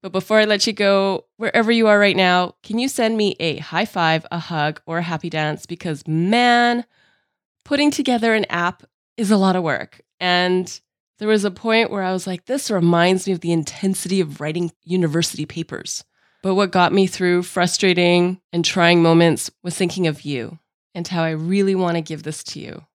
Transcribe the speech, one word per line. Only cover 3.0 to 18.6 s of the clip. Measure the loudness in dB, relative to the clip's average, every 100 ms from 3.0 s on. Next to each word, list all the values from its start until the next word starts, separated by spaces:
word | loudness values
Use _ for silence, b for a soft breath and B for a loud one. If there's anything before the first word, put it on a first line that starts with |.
| -2 2
me | 0 0
a | -4 -4
high | -6 -4
five, | -4 -2 0 0 -2
a | -10
hug, | -6 -4 -4 -4 -8
or | -6
a |
happy | -4 -6 -6
dance? | -4 -4 -6 -10
Because, | -10 -8 -8 -4
man, | -2 0 2 2 4 2 0 -6 _ _ _ _ _ _ _ -4
putting | 0 0
together | 0 0 0 2
an | 0 0
app | -2 -4 -6 _ _ _ -6
is | 0
a | 2
lot | 4 2
of |
work. | 0 -4 -6 _ _ _
And | 0 0 2 0 -2 -10 _ _ _ _
there | 0
was | 0
a | 0
point | -4 0 2 2
where | -2
I | -2
was | -4 -6
like, | -10 -6
"This | -6 -2
reminds | 2 4 4 4 2 -2
me |
of | -4
the | 0
intensity | -2 -2 -4 -4 -4 -2 -2
of | -2 -6
writing | -8 -4 -6 _
university | -4 0 0 0 -2 -6
papers." | -10 -8 -10 -10 -10 -14 -14 _ _ _
But | -2
what | 0 0
got | 2 4
me | 4 2
through | 0 0 0
frustrating | 0 -2 -2 2 2 4 4 4 2 -2 _
and | -2